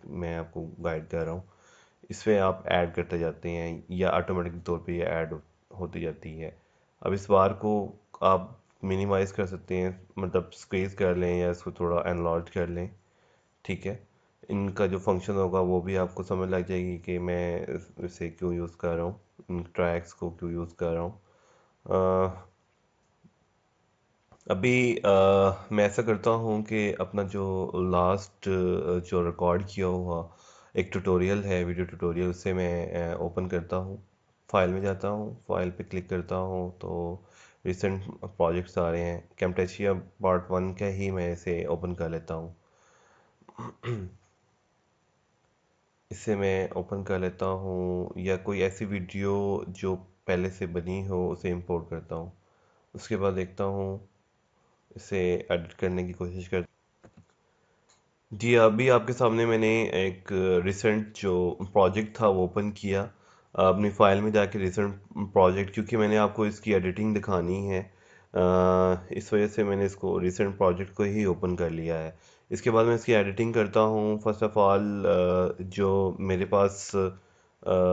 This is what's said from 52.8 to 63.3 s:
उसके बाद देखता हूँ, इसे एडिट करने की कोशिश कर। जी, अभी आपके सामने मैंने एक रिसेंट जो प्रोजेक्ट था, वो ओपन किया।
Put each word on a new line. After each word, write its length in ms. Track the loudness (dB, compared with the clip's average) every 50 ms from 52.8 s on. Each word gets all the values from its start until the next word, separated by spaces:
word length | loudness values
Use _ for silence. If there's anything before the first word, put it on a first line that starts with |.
| _ _ -18
उसके 220 | -18 -8 -6 -4 -2
बाद 160 | 0 0 0
देखता 300 | -2 -4 -6 -6 -4 -4
हूँ, 460 | -4 -2 -4 -4 -4 -6 -8 -12 -16 _ _ _ _ _ _ _ _ _ _ _ _ _ _ _ _ -20
इसे 520 | -20 -10 -6 -2 0 0 0 0 -2 -2 -2
एडिट 220 | -4 -4 -4 -6 -8
करने 300 | -4 -4 -2 -2 -2 -4
की 100 | -6 -6
कोशिश 340 | -8 -8 -8 -8 -10 -8 -4
कर। 180 | -4 -4 -4 -4 _ _ _ _ _ _ -20 -20 _ -20 -20 _ _ _ _ _ _ _ _ _ _ _ _ _ _ _ _ _ _ _ _ _ -10
जी, 220 | -4 2 4 8
अभी 340 | 8 8 8 8 6 6 6
आपके 240 | 6 6 4 2 0
सामने 320 | 2 2 4 4 4 4
मैंने 380 | 4 4 4 4 4 4 2 2
एक 400 | 0 0 0 0 0 -2 -6 -8 -4 -2 0 2 4 4 4 2
रिसेंट 500 | 0 -2 0 2 2 2 2 0 -4 -8
जो 420 | -4 -2 0 2 2 2 0 -2 -4
प्रोजेक्ट 600 | -8 0 4 6 6 6 4 2 -2 -4 -2 2
था, 60 | 4 4
वो 160 | 4 4 2
ओपन 280 | 0 0 -2 -2 -2
किया। 400 | -4 -6 -4 -2 0 0 -2 -4 -8 _ _ _